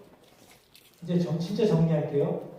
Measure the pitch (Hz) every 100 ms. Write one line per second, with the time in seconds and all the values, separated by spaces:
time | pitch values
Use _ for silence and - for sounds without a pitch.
0 | - - _ _ - - _ - - _
1 | 170 175 147 170 - 214 220 165 160 151
2 | 139 139 - - -